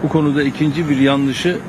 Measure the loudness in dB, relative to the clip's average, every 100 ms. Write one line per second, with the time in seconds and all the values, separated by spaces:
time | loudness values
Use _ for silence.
0 | -2 0 2 0 -2 0 -2 0 0 2
1 | 2 2 0 -2 -2 -4